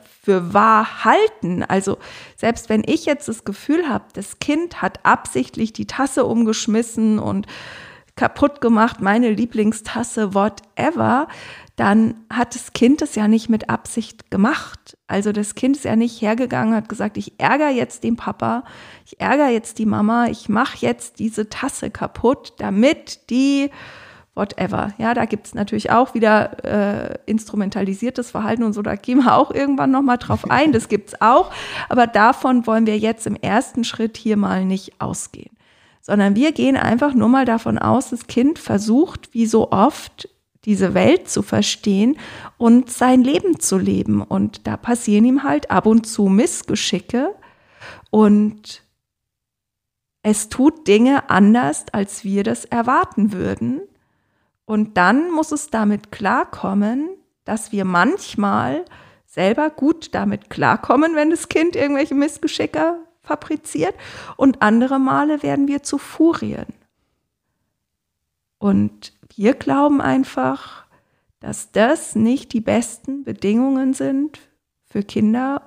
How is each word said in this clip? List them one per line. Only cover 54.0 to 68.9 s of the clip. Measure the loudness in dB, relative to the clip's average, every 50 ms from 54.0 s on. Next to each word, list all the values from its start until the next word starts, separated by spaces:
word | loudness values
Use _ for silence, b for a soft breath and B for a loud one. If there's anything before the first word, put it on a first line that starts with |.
| _ _ _ _ _ _ _ _ _ _ _ _ _ -4
Und | -2 -2 -2 0 0 2
dann | 2 4 4 2 0 0
muss | -2 -2 -2 -2 -4
es | -6 -6 -6
damit | -4 -2 0 0 -2 -2 -4 _
klarkommen, | -12 -6 -4 -2 -2 -2 -2 -4 -8 -8 -6 -4 -2 0 0 0 -2 -4 -6 -6 -8 -14 _ _ _ _ _
dass | -8 -8 -8 -8 -6
wir | -6 -4 -4
manchmal | 0 2 2 2 2 0 -2 -6 -8 -6 -4 -2 0 0 -2 -2 -2 -4 -6 -8 b b b b b b b b
selber | _ -6 -2 0 0 2 0 -2 -2
gut | -2 -2 0 0 0 -2 -6 -8 -6
damit | -4 -4 -4 -4 -6 -8 _
klarkommen, | -6 -2 0 2 2 0 0 0 2 2 2 2 0
wenn | 0 0 0
das | 0 -2 -4 -4
Kind | -2 0 0 0 0 0
irgendwelche | -2 0 0 -2 -2 -2 0
Missgeschicke | 0 -2 -2 -4 -4 -6 -6 -4 -4 -6 -4 -2 -2 -2 0 -2 -4 -10 -18 _ _
fabriziert | _ -8 -8 -8 -6 -8 -8 -8 -8 -10 -6 -4 -4 -4 -4 B B B B B B B B
und | 2 2 2 2 4
andere | 2 2 4 2 2 2 0 0
Male | 0 0 0 0 0 0 0 -2
werden | -2 -2 0 0 0 0
wir | -2 -4 -4
zu | -6 -8 -8
Furien. | -8 -10 -2 2 2 2 2 0 -4 -8 -8 -8 -10 -12 -16 _ _ _ _ _ _ _ _ _ _ _ _ _ _ _ _ _ _ _ _ _ _ _ _ _ _ _ _ _ _ _ _ _ _ _ _ _
Und | 0 0 2 2 0 0